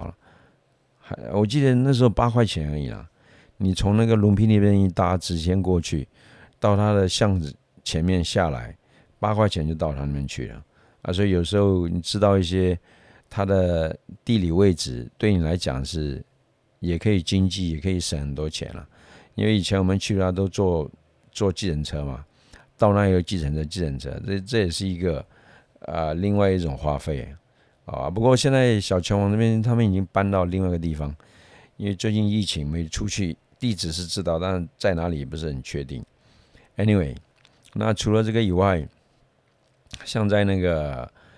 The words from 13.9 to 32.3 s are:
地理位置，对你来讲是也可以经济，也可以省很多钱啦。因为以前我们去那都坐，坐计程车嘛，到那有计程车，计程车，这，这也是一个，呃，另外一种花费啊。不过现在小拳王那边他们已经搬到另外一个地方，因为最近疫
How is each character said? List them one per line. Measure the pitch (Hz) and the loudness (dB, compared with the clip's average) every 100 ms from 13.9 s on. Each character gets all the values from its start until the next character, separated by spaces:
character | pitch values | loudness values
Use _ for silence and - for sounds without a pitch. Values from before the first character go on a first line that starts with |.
| 78 - 98 | -6 -14 -10
地 | - 113 | -2 0
理 | 87 | 2
位 | 82 101 | 4 4
置， | 82 - 60 58 - | 2 -2 -8 -12 -4
对 | 107 | 0
你 | 95 | 2
来 | 78 87 | 2 0
讲 | - 65 | -2 -4
是 | 65 85 73 67 - _ _ _ _ _ | -4 -4 -6 -6 -12 _ _ _ _ _
也 | 87 85 | -4 -2
可 | 110 | 2
以 | 101 | 0
经 | 78 95 95 | 2 2 2
济， | 90 90 | 0 -4
也 | 78 | -4
可 | 95 | -2
以 | 92 | -2
省 | - 78 | -4 -6
很 | 71 | -6
多 | 69 78 | -6 -6
钱 | - - | -6 -10
啦。 | 90 - _ - - - - | -12 -16 _ -20 -20 -12 -2
因 | 104 | 2
为 | |
以 | 107 | 2
前 | 87 98 | 2 2
我 | |
们 | 92 98 | 2 0
去 | - 101 | 0 0
那 | 92 | 2
都 | 90 98 | 0 -2
坐， | - 98 82 71 - _ _ _ | 0 2 0 -2 -10 _ _ _
坐 | - 101 | -4 -2
计 | 90 101 | -2 -2
程 | 76 | -2
车 | 76 76 71 | -4 -6 -6
嘛， | 65 73 _ _ - _ - | -8 -14 _ _ -20 _ 0
到 | 107 | 2
那 | 101 101 | 4 4
有 | 92 | 2
计 | 87 95 | 0 -4
程 | 73 | -2
车， | 78 76 | -4 -4
计 | 95 | -4
程 | 80 67 | -4 -4
车， | 67 67 - | -8 -10 -6
这， | 98 | -6
这 | 95 117 | -2 0
也 | 92 | 0
是 | 82 98 | -2 -4
一 | 87 | -2
个， | 90 73 - _ _ - _ _ | -2 -4 -6 _ _ -20 _ _
呃， | - 82 78 | -10 -4 -4
另 | 80 101 101 | -2 0 2
外 | 101 | 2
一 | 92 | 2
种 | 85 67 | 0 -4
花 | 76 71 | -4 -4
费 | - 71 62 71 _ _ _ _ | -4 -6 -8 -16 _ _ _ _
啊。 | - 65 67 | -12 -8 -6
不 | 92 | 0
过 | 117 | 4
现 | 127 143 | 4 4
在 | 135 127 107 | 4 4 2
小 | - 92 | 2 0
拳 | 87 101 | 0 0
王 | 101 | 2
那 | 104 | 2
边 | 113 110 | 2 2
他 | 113 120 | 2 2
们 | 113 | 2
已 | |
经 | 95 95 | 2 0
搬 | - 98 | -2 0
到 | 98 87 | 2 0
另 | 92 | 0
外 | 95 | 0
一 | |
个 | 87 | -2
地 | 82 | -2
方， | 76 73 73 _ _ - - - - | -4 -6 -8 _ _ -20 -20 -20 -8
因 | 101 | -6
为 | |
最 | 95 110 | -4 -2
近 | 107 | 0
疫 | 104 | 2